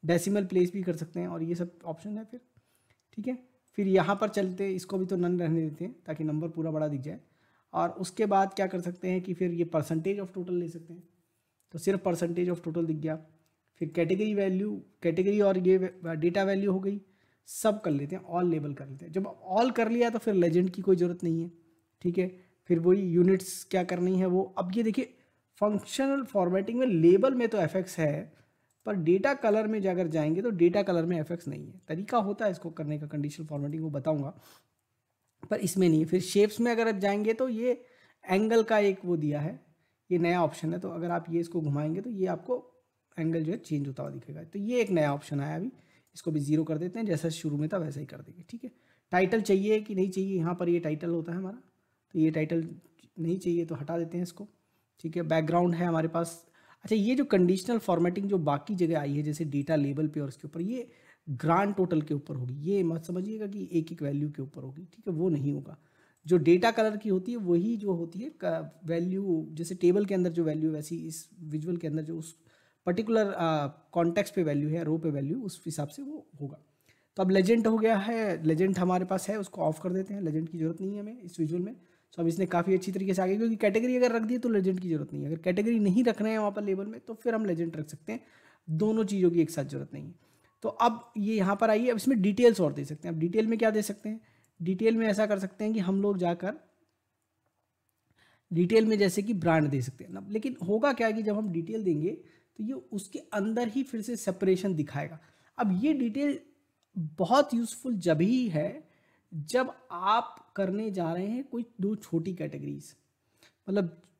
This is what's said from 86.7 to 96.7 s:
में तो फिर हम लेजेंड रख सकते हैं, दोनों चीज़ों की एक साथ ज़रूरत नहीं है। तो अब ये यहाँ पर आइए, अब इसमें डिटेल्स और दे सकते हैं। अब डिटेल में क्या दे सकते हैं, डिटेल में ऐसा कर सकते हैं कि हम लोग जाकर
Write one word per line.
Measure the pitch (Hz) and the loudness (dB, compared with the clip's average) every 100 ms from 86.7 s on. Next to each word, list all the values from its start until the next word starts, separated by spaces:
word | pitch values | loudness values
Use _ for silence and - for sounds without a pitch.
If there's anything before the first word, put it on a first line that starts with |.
| 190 202 | -4 -4
में | 233 | -12
तो | - | -14
फिर | 220 247 | -6 -2
हम | 226 208 | 0 0
लेजेंड | 165 165 160 | -2 -2 -4
रख | 151 | -10
सकते | - - | -10 -10
हैं, | 226 - _ _ _ - | -12 -12 _ _ _ -6
दोनों | 160 214 220 | 0 2 2
चीज़ों | 202 202 180 | 0 2 4
की | 170 | 4
एक | 160 | 2
साथ | - | 0
ज़रूरत | 135 143 139 | -6 -8 -10
नहीं | 143 | -12
है। | 151 - _ _ _ _ | -14 -16 _ _ _ _
तो | 226 | -8
अब | - 240 226 - 220 | 2 2 2 -10 -4
ये | 202 220 | 0 2
यहाँ | 190 208 | 2 2
पर | 226 | 4
आइए, | 214 247 | 4 2
अब | 226 | 2
इसमें | 254 247 | 2 4
डिटेल्स | 190 202 240 208 | 4 6 6 6
और | 156 | 2
दे | 143 | 0
सकते | 143 151 170 | -8 -8 -6
हैं। | |
अब | 165 | -2
डिटेल | 170 214 220 | 0 0 0
में | 226 | 2
क्या | 220 | 2
दे | 214 | 2
सकते | 202 202 214 | -2 -6 -8
हैं, | 220 _ _ _ - | -10 _ _ _ -8
डिटेल | 170 190 220 226 | -4 2 2 4
में | 226 | 2
ऐसा | 196 214 | 2 2
कर | 196 | 0
सकते | 190 - | -4 -6
हैं | 214 | -2
कि | 220 | 0
हम | 185 196 | 0 2
लोग | 202 190 | 2 2
जाकर | 175 175 185 285 _ | 0 0 -4 -8 _